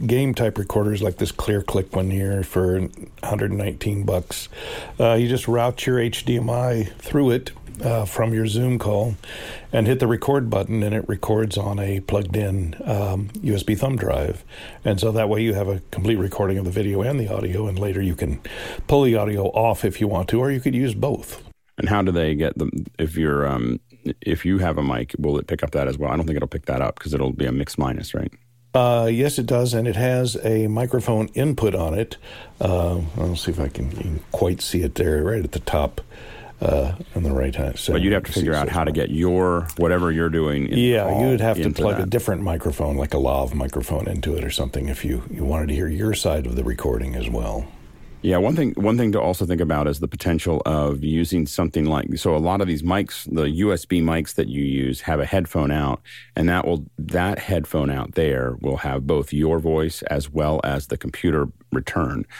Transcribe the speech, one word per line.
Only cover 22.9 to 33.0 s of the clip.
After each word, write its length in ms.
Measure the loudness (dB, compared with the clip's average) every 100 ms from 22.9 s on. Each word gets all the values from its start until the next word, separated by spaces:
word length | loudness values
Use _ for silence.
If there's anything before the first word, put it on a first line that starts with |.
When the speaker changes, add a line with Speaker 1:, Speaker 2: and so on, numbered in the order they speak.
| -4
Speaker 2:
If 180 | -2 0
you're, 300 | 2 2 0
um, 320 | 0 -2 -4 -8 -10 -8 -6
if 240 | -2 -2 2
you 140 | 2
have 180 | 2 0
a 60 |
mic, 320 | 0 -2 -4 -2
will 220 | 0 0
it 80 | -2
pick 160 | -4
up 80 | -2
that 160 | 0 -2
as 100 | -2
well? 140 | -2
I 60 | 0
don't 100 | 0
think 80 | -2
it'll 120 | -2
pick 180 | -4 -4
that 160 | -2
up 180 | -2 -4
'cause 160 | -4 -2
it'll 180 | 0
be 120 | 0 0
a 60 |
mix 280 | 0 -2 -2
minus, 340 | -2 -4 -6
right? 180 | -6 -6 -8 _ _ _ 2
Speaker 1:
Uh, 340 | 4 4 2
yes, 280 | 2 2 0
it 80 | 0
does, 260 | 2 2
and 140 | 2 0
it 80 | 2
has 420 | 2 2 0 0
a 240 | 0 2 2
microphone 640 | 0 0 0 2 0 0
input 400 | 0 0 2 2
on 220 | 2 0 0
it. 220 | -2 -6 -16 -18 -14 -2
Uh, 400 | 0 2 2 0